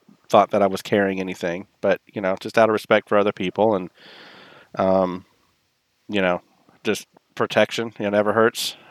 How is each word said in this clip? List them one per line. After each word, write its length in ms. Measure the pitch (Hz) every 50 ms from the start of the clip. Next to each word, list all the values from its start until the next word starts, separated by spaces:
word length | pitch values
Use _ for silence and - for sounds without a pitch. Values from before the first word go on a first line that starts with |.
| _ _ - _ _ -
thought 200 | - 107 98 -
that 100 | - 101
I 40 | 101
was 140 | 95 95 -
carrying 400 | - - 113 101 98 98 95 95
anything, 460 | 92 92 90 - 95 87 85 92 95 _ _ _
but, 180 | - 101 92 - _ _
you 100 | - 117
know, 140 | 98 92 95 -
just 160 | - 110 -
out 140 | 113 110 110
of 20 |
respect 360 | 107 101 - - 110 104 - -
for 100 | 107 104
other 140 | 101 104
people 420 | - - 95 90 - 98 104 113 107
and, 160 | 92 92 - _ _ - - - - - - - - - - - - - _ -
um, 500 | - 98 95 95 95 92 90 90 92 - _ _ _ _ _ _ _ _ _ _ _ _ _ _ _ _ -
you 140 | 107 98
know, 180 | 95 90 90 87 _ _ _ _ _ _ _ _ -
just 220 | 113 98 - - _ _ _ _ _ -
protection, 580 | - 113 - - 110 107 - - 120 113 117 - -
you 60 | 104
know, 60 | 101
never 220 | 104 104 101 107
hurts. 440 | 104 113 110 117 - - - - - - - -